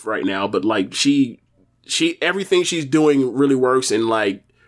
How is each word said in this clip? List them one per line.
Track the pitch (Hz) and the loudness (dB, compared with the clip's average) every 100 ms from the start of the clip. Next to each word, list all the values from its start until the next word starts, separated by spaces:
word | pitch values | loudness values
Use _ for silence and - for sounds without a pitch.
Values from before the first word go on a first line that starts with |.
right | 110 107 98 | -8 -4 -4
now, | 98 101 | -4 -2
but, | 101 104 | -2 0
like, | 110 95 | -2 -2
she, | - 143 143 123 - _ _ _ _ - | -2 0 2 0 -4 _ _ _ _ -8
she, | - 165 165 | -2 -2 0
everything | 160 190 190 180 | -4 -4 0 0
she's | 175 170 139 | 0 -4 0
doing | 156 151 143 127 | 2 4 2 0
really | 120 143 131 | 0 2 2
works, | 127 131 123 | 2 2 0
and, | 104 113 | 0 0
like, | 113 104 98 _ _ | 0 -2 -4 _ _